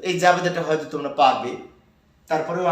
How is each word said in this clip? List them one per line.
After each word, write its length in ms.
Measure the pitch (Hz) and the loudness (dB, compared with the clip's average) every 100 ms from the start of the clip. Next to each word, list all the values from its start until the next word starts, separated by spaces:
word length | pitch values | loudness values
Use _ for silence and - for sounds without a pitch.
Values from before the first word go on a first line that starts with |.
| 185 | -6
এই 60 | 165 | 2
জাবেদাটা 380 | 180 170 175 170 156 | 4 4 0 -2 -2
হয়তো 180 | 156 - | -2 -4
তোমরা 180 | 147 139 - | -8 -6 4
পারবে, 300 | 135 127 123 - - _ _ _ _ _ _ | 4 4 -6 -10 -14 _ _ _ _ _ _
তারপরেও 380 | 156 170 175 180 | -4 -2 -2 0